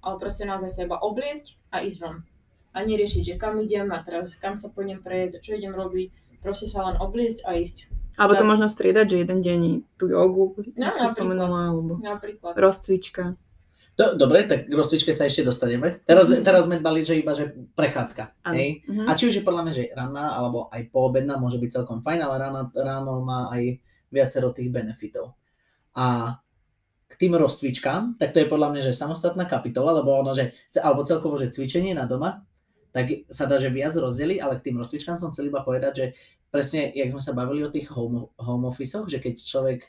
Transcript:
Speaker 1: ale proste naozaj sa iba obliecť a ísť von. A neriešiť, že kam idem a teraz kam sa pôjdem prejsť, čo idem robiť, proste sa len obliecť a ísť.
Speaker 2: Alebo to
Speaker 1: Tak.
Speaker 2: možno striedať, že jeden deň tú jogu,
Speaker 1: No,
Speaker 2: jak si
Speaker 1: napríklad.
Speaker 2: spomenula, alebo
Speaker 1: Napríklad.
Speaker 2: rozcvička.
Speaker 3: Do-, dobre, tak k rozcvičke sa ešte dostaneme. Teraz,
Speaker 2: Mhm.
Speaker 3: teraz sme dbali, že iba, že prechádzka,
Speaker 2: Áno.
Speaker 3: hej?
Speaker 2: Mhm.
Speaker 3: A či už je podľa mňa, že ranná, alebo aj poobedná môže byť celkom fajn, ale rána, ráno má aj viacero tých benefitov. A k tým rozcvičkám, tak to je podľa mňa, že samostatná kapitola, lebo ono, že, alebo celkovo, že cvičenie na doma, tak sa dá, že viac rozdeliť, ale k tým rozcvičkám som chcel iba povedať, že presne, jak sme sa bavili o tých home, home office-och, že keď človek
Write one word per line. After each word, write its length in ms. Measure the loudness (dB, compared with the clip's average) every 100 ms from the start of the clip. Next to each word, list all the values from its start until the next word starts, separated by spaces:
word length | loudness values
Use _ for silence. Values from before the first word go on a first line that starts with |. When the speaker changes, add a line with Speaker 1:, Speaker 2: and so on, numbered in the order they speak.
| -8
Speaker 1:
ale 100 | -8
proste 300 | -8 -8 -6
naozaj 240 | -6 -8
sa 120 | -8 -6
iba 160 | -4
obliecť 560 | -4 -4 -6 -8 -12 _ _
a 80 | -8
ísť 160 | -6 -8
von. 240 | -12 -12 -18 _ _ _ _
A 60 | -6
neriešiť, 420 | -2 0 2 0 -2
že 100 | -4
kam 220 | -4 -2
idem 320 | -2 -2 -2
a 100 | -4
teraz 380 | -6 -8 -8 -8
kam 160 | -8 -8
sa 140 | -12
pôjdem 320 | -8 -8 -8
prejsť, 400 | -6 -4 -4 -6
čo 160 | -8 -8
idem 160 | -6
robiť, 400 | -8 -4 -4 -6 -10 _ _
proste 300 | -8 -6 -6
sa 160 | -4 -2
len 100 | -2
obliecť 460 | -2 0 -2 -2
a 160 | -4 -2
ísť. 320 | -4 -8 -10 -10 -10 0
Speaker 2:
Alebo 220 | 4 6
to 80 | 6
Speaker 1:
Tak. 60 |
Speaker 2:
možno 140 | 6 4
striedať, 380 | 2 4 6 4
že 100 | 4 2
jeden 140 | 0
deň 180 | 2 2 2 0 -4 _
tú 100 | 0
jogu, 480 | 4 4 4 2 0
Speaker 1:
No, 320 | -10 -4 -2
Speaker 2:
jak 80 | 0
si 80 |
Speaker 1:
napríklad. 120 | 0 0
Speaker 2:
spomenula, 420 | -2 0 0 0 0
alebo 240 | -2 -2 -6
Speaker 1:
Napríklad. 560 | -6 -8 -10 -12 -8 4
Speaker 2:
rozcvička. 800 | 4 4 0 0 0 -6 -6 -8 _ _ _ _ _ 2
Speaker 3:
Do-, 180 | 2
dobre, 300 | 6 6 6
tak 240 | 6 0 0
k 80 | 0
rozcvičke 360 | 2 2 2
sa 120 | 2
ešte 180 | 2 2
dostaneme. 540 | 0 2 0 0 0 -2
Teraz, 240 | 8 10 10
Speaker 2:
Mhm. 160 | 8
Speaker 3:
teraz 200 | 8 6
sme 160 | 6 2
dbali, 220 | 0 0
že 140 | 2 0
iba, 160 | 0
že 160 | -2 -4 -8 -12
prechádzka, 720 | 0 0 0 -6 -8 -14 _
Speaker 2:
Áno. 120 | -4 -2
Speaker 3:
hej? 280 | -2 -4 -6
Speaker 2:
Mhm. 220 | -4 0
Speaker 3:
A 80 | 2
či 80 | 2
už 100 | 2
je 80 |
podľa 180 | 0 0
mňa, 100 | -2
že 100 | -2 -4
ranná, 440 | -6 -8 -4 -4 -2
alebo 320 | -2 -4 -8
aj 140 | -12 -2
poobedná 440 | 2 2 2 0 -2
môže 220 | -2 -2
byť 140 | -4
celkom 300 | -4 -6 -6
fajn, 160 | -2 -2
ale 140 | 0 -2
rána, 240 | -4 -6 -6
ráno 480 | -4 -4 -4 -4 -4
má 280 | -4 -4 -4
aj 300 | -2 -2 -4 _ _ _
viacero 440 | 2 2 2 -2
tých 160 | -2 -4
benefitov. 680 | -4 -6 -8 -10 -10 -12 -14 _ _ _ _ _ -2
A 400 | 0 0 -2 -8 _ _ _ _ _ _ _ 0
k 60 |
tým 120 | 2
rozcvičkám, 680 | 4 4 2 -4 -2 -2 -2 -4 -2
tak 140 | 2
to 80 | 4
je 80 | 4
podľa 240 | 2 0
mňa, 120 | 0
že 100 | -2
samostatná 520 | -2 -4 -2 -2 -2 -2
kapitola, 500 | -2 -2 0 2 4
lebo 160 | 4
ono, 180 | 4 2
že, 200 | 0 -2 -4 _ 0
alebo 260 | 2 2
celkovo, 340 | 2 0 0 -2
že 120 | -4
cvičenie 460 | -4 -2 0 0
na 100 | -2
doma, 400 | -2 -2 -2 -4 -16 _ _ _ _
tak 180 | -4 -2 -4 -8
sa 160 | -4
dá, 120 | 2 2
že 120 | 2
viac 220 | -2 -2
rozdeliť, 440 | 0 -2 -2 -2 0
ale 180 | -2 -4
k 100 | -4
tým 100 | -6
rozcvičkám 380 | -6 -10 -8 -6
som 120 | -6
chcel 180 | -6 -6
iba 120 | -4
povedať, 340 | -2 -2 -2
že 120 | -2 -6 -6 -20 _ _
presne, 400 | -2 -2 -2 -4
jak 180 | -2 -4
sme 120 | -4
sa 120 | -6
bavili 280 | -4 -4 -4
o 100 | -4
tých 180 | -6 -8
home, 380 | -6 -4 -4 -8 _
home 300 | -6 -4 -4
office-och, 400 | -6 -8 -8 -6
že 120 | -6
keď 180 | -6 -8
človek 420 | -6 -2 -2 -4